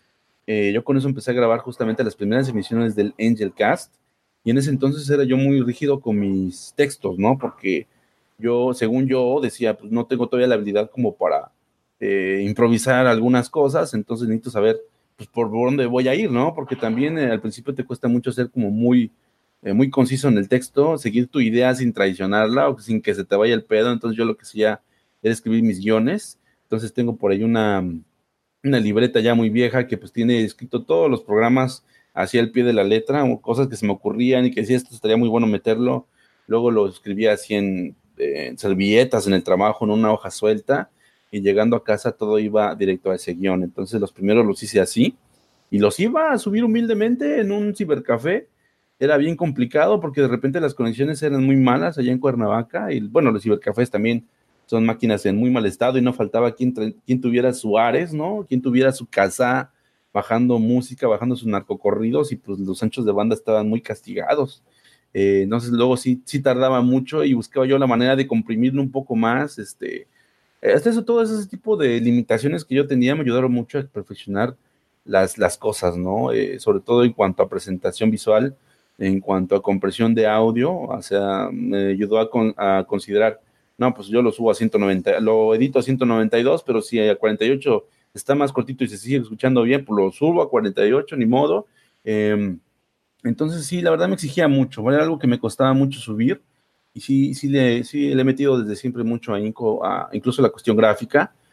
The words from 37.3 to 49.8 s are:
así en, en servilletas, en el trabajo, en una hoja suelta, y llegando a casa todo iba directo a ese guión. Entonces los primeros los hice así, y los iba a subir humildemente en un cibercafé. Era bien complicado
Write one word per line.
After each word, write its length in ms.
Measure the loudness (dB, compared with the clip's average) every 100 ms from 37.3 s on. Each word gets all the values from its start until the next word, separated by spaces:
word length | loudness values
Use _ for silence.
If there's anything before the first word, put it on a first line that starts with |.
así 200 | 0 -2
en, 400 | -2 -2 -2 -6 -12 _ -6
en 420 | -4 -4 -8 -6
servilletas, 680 | -2 0 4 4 4 2 2
en 80 |
el 100 | 0
trabajo, 400 | 2 2 2 0
en 80 | 0
una 200 | 2 2
hoja 180 | 0 -2
suelta, 600 | -2 0 0 0 -2 -2 _ _ _ _
y 100 | -2
llegando 360 | 2 2 2 0
a 80 |
casa 260 | 0 -2 -2
todo 300 | -4 0 0
iba 340 | 2 0 0
directo 380 | 0 -2 0 -2
a 20 |
ese 200 | -4 -6
guión. 280 | -4 -2 0
Entonces 380 | -2 -6 -6 -4
los 100 | -4
primeros 340 | -4 2 4
los 160 | 4 0
hice 200 | -2 0
así, 340 | 0 2 0 0 _ _ _ _ -6
y 80 | 2
los 220 | 2 2
iba 320 | 0 0 0
a 60 | 0
subir 260 | -2 0
humildemente 760 | 0 0 0 0 0 0 0 -2
en 120 | -2
un 240 | -2 -4 -4
cibercafé. 720 | -2 -2 -2 -2 0 -4 -6 _ _ _ _ -2
Era 180 | 2 2
bien 200 | 2 0
complicado 640 | -4 -2 0 2